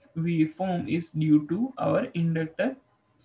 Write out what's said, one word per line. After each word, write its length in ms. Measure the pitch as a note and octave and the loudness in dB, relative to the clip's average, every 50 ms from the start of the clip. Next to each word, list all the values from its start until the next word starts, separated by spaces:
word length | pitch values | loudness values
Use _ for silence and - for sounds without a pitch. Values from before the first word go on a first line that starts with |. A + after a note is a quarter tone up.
| - - _ E3 | -20 -12 _ -4
waveform 680 | E3 E3+ E3+ D#3+ D#3 D#3 - - F#3 F#3+ F3+ F3 - - | -2 0 2 2 2 2 0 -4 -4 -2 -2 -2 -2 -2
is 220 | C3 F3 E3+ - - D#3 | -4 -4 -4 -4 -4 -2
due 220 | D#3+ D#3 D3+ D3+ D3+ - | 4 4 4 4 4 2
to 80 | E3 G3 A#3+ C4+ - - - | -2 -2 -2 -4 -4 -4 -2
our 200 | D#3+ D#3 F3+ A#3 - - E3+ | 0 0 0 0 -2 -2 -2
inductor 520 | E3+ E3 D#3+ E3 D#3+ D#3 - - F#3+ B3+ C4+ - _ _ _ _ _ _ _ _ _ | 0 0 0 0 -2 -4 -4 -2 -2 -2 -4 -6 _ _ _ _ _ _ _ _ _